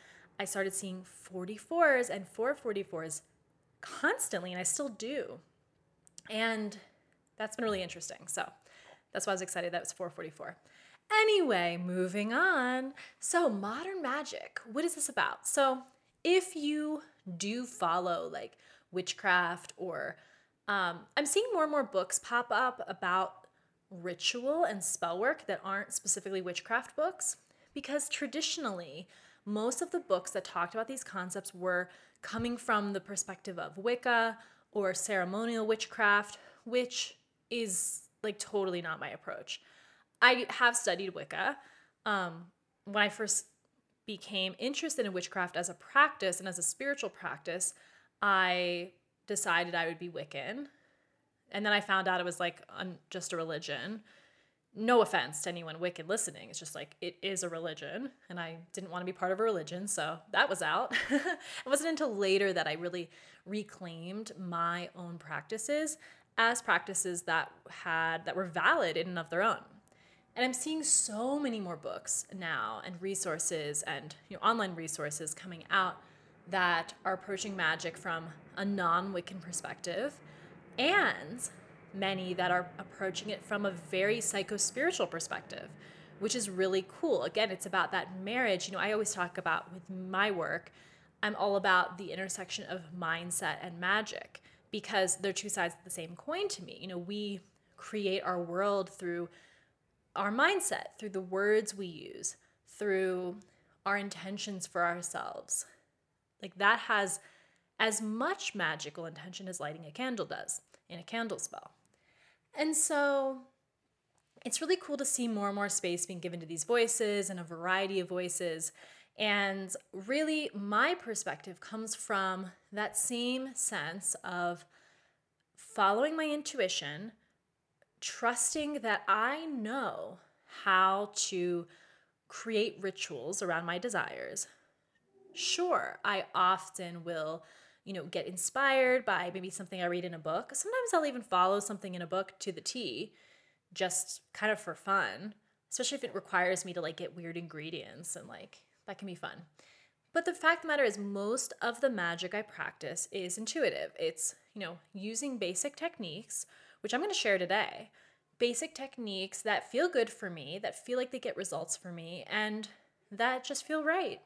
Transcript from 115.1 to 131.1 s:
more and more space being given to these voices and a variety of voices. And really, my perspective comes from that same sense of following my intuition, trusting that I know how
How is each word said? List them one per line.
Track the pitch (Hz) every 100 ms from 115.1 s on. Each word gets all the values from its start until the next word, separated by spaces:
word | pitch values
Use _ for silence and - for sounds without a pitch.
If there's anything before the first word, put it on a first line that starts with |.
| - 233
more | 208 202
and | 202
more | 202
space | - 180 175 -
being | 180
given | 175 170
to | 160
these | 165
voices | 156 240 226 - 214 202 190
and | 185
a |
variety | 165 165 175 185 196 196
of | 180
voices. | 180 175 - 175 160 160 - - - - -
And | 214 202 196 196 190 - -
really, | 190 196 277 311 311 302
my | 202 202 208 285
perspective | 349 240 208 - 147 - 180
comes | - 220 220 -
from | - 202 190 185 185 - _
that | 202 208 -
same | - 240 247 254 262 247
sense | - 202 147 190 - -
of | 185 175 175 170 - _ _ _ _ _ _ _ _ -
following | - - 196 214 294 320
my | 311
intuition, | 294 294 269 185 - 143 151 220 - _ _ _ _ _ _ _ _
trusting | - - 233 247 - 311 294 294
that | 220 208 -
I | 208 233 302 320
know | 269 214 269 214 - 90 180 _ _ - -
how | - 185 190 196 202